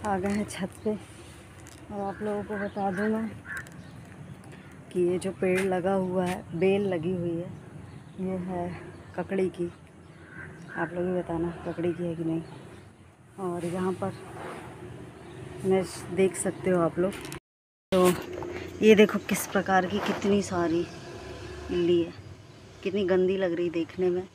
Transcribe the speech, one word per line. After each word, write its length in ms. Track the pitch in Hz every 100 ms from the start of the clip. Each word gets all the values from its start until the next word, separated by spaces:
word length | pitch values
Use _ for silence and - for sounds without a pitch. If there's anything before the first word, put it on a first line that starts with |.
| 208
आ 120 | 196
गए 100 | 196
हैं 160 | 208 202
छत 200 | - 190 -
पे, 120 | 214 208 - - - - - - - - -
और 80 | 208
आप 200 | 196 180
लोगों 220 | 214 208
को 140 | 202 208
बता 340 | 202 208 196
दूँ 160 | 185 214
मैं 200 | 220 226 - - - - - - - - - - - - - - - -
कि 80 | 185
ये 200 | 175 180
जो 120 | 190
पेड़ 300 | 175 185 185
लगा 320 | 190 185 180
हुआ 320 | 196 185 180 180
है, 340 | 190 - 170
बेल 280 | 185 202 202
लगी 260 | 175 165
हुई 220 | 180 170 165
है, 160 | 185 - - - - - - -
ये 180 | 185 185
है 440 | 180 180 175 170 - - - -
ककड़ी 340 | 170 190 185
की। 220 | 180 175 - - - - - - - - - - 175
आप 120 | 165
लोग 120 | 175 180
भी 140 | 180
बताना 320 | 170 165 170 165 175
ककड़ी 260 | 165 170
की 100 | 170
है 120 | 175 165
कि 80 |
नहीं। 180 | 165 165 165 - - - - - - - - -
और 260 | 180 175 170
यहाँ 280 | 180 185
पर 200 | 180 196 - - - - - - - - - - - - - - - 190
मिर्च 220 | 190 180 - -
देख 220 | 175 190 -
सकते 340 | 196 - 190
हो 120 | 180
आप 180 | 165 170
लोग। 140 | 185 196 - - _ _ _ _ _
तो 220 | 185 180 180 - - - - - -
ये 140 | 214 202
देखो 240 | 208 202
किस 280 | - 190 -
प्रकार 380 | 202 180 190 185
की 140 | 202
कितनी 420 | - 190 202 202
सारी 460 | 185 180 170 165 165 - - - - - - - -
इल्ली 320 | 175 170 175
है, 100 | 170 - - - - - - -
कितनी 220 | 196 190 185
गंदी 320 | 190 185 190
लग 160 | 190
रही 160 | 170 175
देखने 400 | 165 160 - 185
में। 180 | 180 185